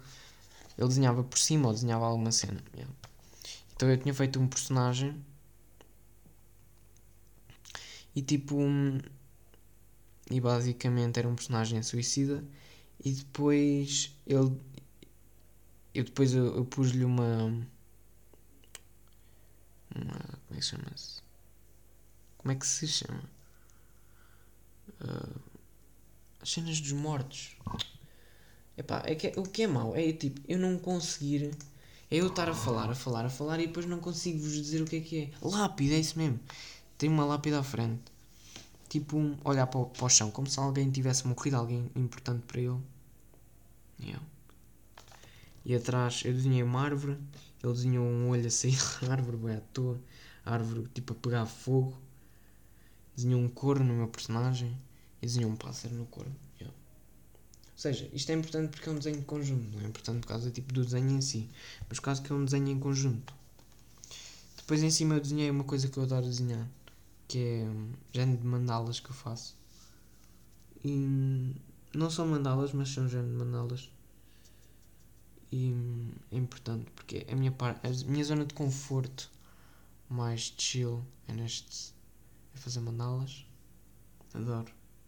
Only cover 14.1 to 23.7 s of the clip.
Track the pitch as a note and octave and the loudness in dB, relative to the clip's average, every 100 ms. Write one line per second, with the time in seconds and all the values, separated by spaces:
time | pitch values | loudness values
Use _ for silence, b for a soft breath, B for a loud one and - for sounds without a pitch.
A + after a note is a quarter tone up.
14.1 | - - C3+ C3+ C3 - - - - - | -6 2 6 6 4 -4 -18 -20 -20 -20
15.1 | - - - - - - - - - B2 | -20 -20 -20 -20 -20 -20 -20 -8 -4 -2
16.1 | - C3+ B2+ B2 - B2+ - B2+ B2+ B2+ | 4 6 6 4 2 0 2 2 4 4
17.1 | B2 A#2 A2+ A2+ A#2 B2 - - - - | 4 4 4 2 0 -4 -12 -20 -20 -20
18.1 | - - - - - - - - - - | -20 -20 -20 -20 -20 -20 -20 -20 -20 -20
19.1 | b b b b b - - - - - | b b b b b -20 -20 -12 -8 -8
20.1 | - - - - - - - - - - | -8 -10 -14 -14 -6 -6 -6 -10 -12 -14
21.1 | - - - - - - - - - - | -16 -18 -20 -20 -20 -20 -20 -20 -20 -20
22.1 | - - - C3+ C3+ - - D#3 - - | -20 -20 -6 -2 0 0 0 0 -2 -2
23.1 | - - - b b b | -8 -10 -16 b b b